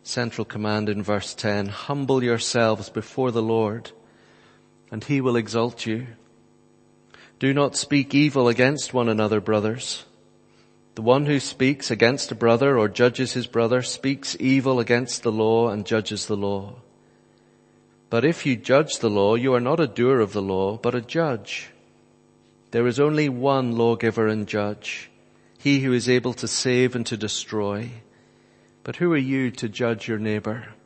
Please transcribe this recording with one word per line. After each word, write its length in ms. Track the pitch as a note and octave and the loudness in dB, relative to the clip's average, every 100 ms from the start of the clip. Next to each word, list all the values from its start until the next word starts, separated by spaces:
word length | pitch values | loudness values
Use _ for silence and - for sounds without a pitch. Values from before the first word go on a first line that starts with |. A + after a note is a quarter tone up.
central 400 | - - A#2 A#2 | -6 -4 -4 -6
command 440 | G#2 G#2 G#2+ G#2+ G#2 | -8 -4 -2 0 -2
in 140 | G2+ | -4
verse 320 | G2+ G#2 - | -2 -2 -4
ten. 320 | - A2 G#2 G2+ | -4 -2 -2 -4
"Humble 560 | G2+ - C#3+ C3+ C3+ | -8 -6 -4 0 2
yourselves 640 | B2 A#2 - A#2+ A2+ G#2+ G2 | 2 0 0 2 2 0 -4
before 420 | A2 - - B2+ | -8 -8 -2 0
the 100 | A2+ | 0
Lord, 480 | A2 A2+ G#2+ A2+ A2+ - _ _ _ _ _ _ _ _ _ | 0 0 0 -4 -14 -20 _ _ _ _ _ _ _ _ _
and 120 | A2 | -12
he 180 | - C#3 | -2 0
will 140 | B2+ | 2
exalt 500 | A#2+ G#2 A2+ A#2+ A#2+ | 0 0 -2 -2 -4
you. 240 | A2+ A2 B2+ A2+ _ _ _ _ _ _ _ _ _ - - _ | -6 -6 -8 -16 _ _ _ _ _ _ _ _ _ -20 -20 _
Do 120 | C3+ | 0
not 240 | C#3 C#3+ - | 2 2 0
speak 380 | - C#3+ C3 | 0 0 2
evil 320 | C#3 D3+ C#3 A#2+ | 2 4 4 2
against 480 | A#2 B2+ C#3+ - | 4 2 2 -2
one 140 | B2+ A#2 | 0 2
another, 320 | A2 G#2+ G#2+ | 2 2 0
brothers. 640 | G2+ G#2+ G#2+ B2 - - - _ _ _ _ _ _ _ _ | 2 0 0 -4 -8 -12 -14 _ _ _ _ _ _ _ _
The 80 | - | -2
one 240 | A2+ C3 D3 | 4 4 4
who 140 | C#3+ | 0
speaks 500 | - - C3 C#3 - | -2 0 0 0 -4
against 400 | A2 A2+ C3+ - | 4 4 4 -6
a 60 | G#2+ | 0
brother 420 | A#2 A#2 C#3 B2+ | 4 4 4 4
or 100 | G#2+ | 2
judges 440 | F#2+ B2 A2+ B2+ | 4 2 2 -4
his 160 | B2+ A2 | -4 -2
brother 340 | A#2 A#2 B2+ | 0 2 0
speaks 540 | B2+ - C3+ C#3 - - | -2 -4 -4 -4 -8 -2
evil 400 | C3 C3+ C3 B2 | 2 4 4 0
against 460 | A2+ A#2+ B2+ - | 2 0 0 -4
the 80 | A#2+ | -2
law 380 | A2 A2 A2+ A#2 | 0 2 4 2
and 160 | G#2 G2 | -2 -2
judges 400 | A2 G#2 G#2 - | -2 -2 -8 -6
the 100 | G2+ | -4
law. 380 | G2+ G2 G2 - _ _ _ _ _ _ _ _ _ _ _ _ _ | -4 -6 -8 -18 _ _ _ _ _ _ _ _ _ _ _ _ _
But 140 | A#2 | 0
if 200 | C#3 E3 | 2 0
you 120 | D3+ A#2 | -2 -2
judge 420 | - C3+ D#3 - | 2 2 2 -2
the 100 | A#2 | 0
law, 280 | G#2 G2+ A#2 | 2 4 4
you 180 | C3 | 2
are 60 | B2 | 2
not 180 | B2 E3 | 2 0
a 80 | C#3+ | 0
doer 320 | A#2+ B2 C3 | 2 2 4
of 140 | G#2 | 2
the 100 | G#2 | 0
law, 360 | G2 F#2+ F#2+ A2 | -2 -2 -2 -2
but 180 | A#2+ B2 | -2 -2
a 40 | |
judge. 680 | A2+ D#3+ D#3+ A2+ G2+ - - _ _ _ _ _ _ _ _ _ _ | -4 -2 -2 -4 -8 -12 -14 _ _ _ _ _ _ _ _ _ _
There 160 | A#2 B2 | 0 0
is 100 | A#2+ | 2
only 300 | D3 D3+ D3 | 2 2 0
one 480 | B2 C3+ C3+ B2+ A#2 | 0 0 2 0 2
lawgiver 500 | A#2 A#2 A2+ A2 A2 | 2 2 0 2 0
and 220 | G#2+ G#2 | 0 -4
judge, 640 | G#2+ G#2 G#2 - - - _ _ _ _ _ | -4 -4 -6 -12 -12 -14 _ _ _ _ _
he 220 | C#3+ C#3 | 0 2
who 120 | C3 | 2
is 160 | B2 A2 | 0 2
able 260 | B2 B2+ | 2 0
to 140 | A#2 A2+ | -6 -6
save 480 | - C3 B2 B2+ B2 | -2 0 2 2 0
and 100 | A#2 | -6
to 100 | A2 | -6
destroy. 720 | G#2+ - - A2 G2+ G2+ A#2+ A#2 _ _ _ _ _ _ _ _ | -6 -6 -6 -4 -4 -4 -8 -16 _ _ _ _ _ _ _ _
But 140 | - - | -14 -2
who 160 | F3 | 0
are 40 | D#3 | 2
you 360 | C3 C3+ B2+ | 0 -2 -2
to 160 | - A#2 | -4 -8
judge 400 | G2 A#2+ A2+ - | -2 -2 -2 -4
your 100 | G#2+ | -4
neighbor?" 500 | G#2+ G#2 G#2+ A#2 A2+ - | -2 -4 -4 -8 -12 -20